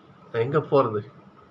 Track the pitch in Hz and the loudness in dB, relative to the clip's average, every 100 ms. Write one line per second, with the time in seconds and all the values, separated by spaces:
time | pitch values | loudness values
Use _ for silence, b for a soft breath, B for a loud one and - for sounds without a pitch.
0 | - - - 117 120 151 143 143 120 107 | -20 -20 -8 -4 0 0 2 2 2 -2
1 | - - - - - | -8 -18 -20 -20 -20